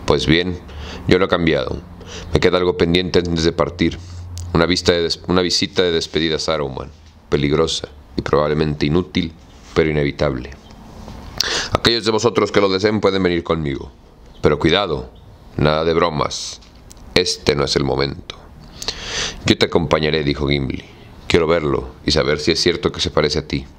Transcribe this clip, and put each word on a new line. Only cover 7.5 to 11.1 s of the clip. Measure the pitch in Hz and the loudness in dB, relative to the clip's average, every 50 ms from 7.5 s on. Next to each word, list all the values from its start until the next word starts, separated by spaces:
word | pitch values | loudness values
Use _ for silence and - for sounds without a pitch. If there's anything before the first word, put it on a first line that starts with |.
| 73 76 80 78 - - - - - - - - - | 2 2 2 0 -2 -6 -8 -12 -16 -20 -20 -10 -8
y | - | -8
probablemente | - - - 71 76 76 76 78 80 76 73 73 76 | -2 0 0 2 2 2 0 0 0 -2 -2 -2 0
inútil, | 73 76 90 90 - - 95 85 82 - - - - - - - - - | 2 2 0 0 0 -4 -4 -4 -4 -10 -14 -20 -20 -20 -20 -20 -2 0
pero | 85 80 78 | 2 2 2
inevitable. | 76 76 71 71 69 - 76 73 65 62 64 - - - - - - - - - - - - - | 2 0 0 -2 -2 -2 -2 -2 -2 -4 -8 -10 -14 -18 -20 -20 -20 -20 -20 -20 -20 -18 -18 -16